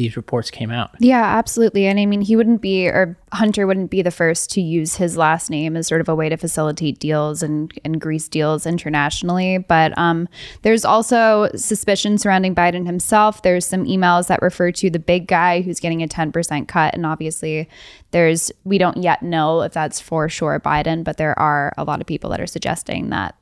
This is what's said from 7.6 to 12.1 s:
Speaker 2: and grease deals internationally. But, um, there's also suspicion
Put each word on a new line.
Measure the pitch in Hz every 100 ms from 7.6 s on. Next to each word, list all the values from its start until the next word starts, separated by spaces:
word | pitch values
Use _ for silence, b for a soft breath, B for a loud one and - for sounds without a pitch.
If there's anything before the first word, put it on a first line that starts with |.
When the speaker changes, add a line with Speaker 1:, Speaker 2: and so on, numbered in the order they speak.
| 156 -
Speaker 2:
and | - 160
grease | 160 156 -
deals | 156 151 156
internationally. | 165 170 151 151 143 - 175 180 185 185
But, | 180 165 160 -
um, | 170 165 175 B B B
there's | 214 226 -
also | 214 226 240 226 214 208
suspicion | - - 214 - 196 208